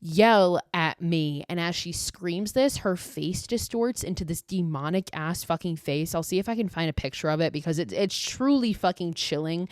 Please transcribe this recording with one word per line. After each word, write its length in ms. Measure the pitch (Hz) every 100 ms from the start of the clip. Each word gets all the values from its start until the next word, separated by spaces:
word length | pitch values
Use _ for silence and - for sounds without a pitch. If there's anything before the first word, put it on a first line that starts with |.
yell 600 | 165 160 214 220 185 175 -
at 280 | 180 160 -
me. 440 | 170 170 151 143 -
And 100 | 175
as 160 | 170
she 180 | 180 -
screams 600 | 170 - - 175 170 208
this, 260 | 254 277 -
her 180 | - 180
face 500 | - - 151 180 -
distorts 560 | 240 - 233 233 247
into 220 | - 180
this 180 | 175 165
demonic 680 | - 190 170 151 147 180 185
ass 320 | - 156 170
fucking 320 | - 165 180 160
face. 380 | - 143 160
I'll 80 | 170
see 160 | 160 185
if 100 | 196
I 60 |
can 140 | 226 214
find 200 | - 165
a 40 |
picture 380 | 147 135 - 160
of 100 | 156
it 120 | 160
because 260 | 147 151 160
it, 140 | 175
it's 260 | 98 196 -
truly 540 | - - 262 285 240
fucking 420 | 208 185 180 175
chilling. 540 | 165 - 147 156 165 180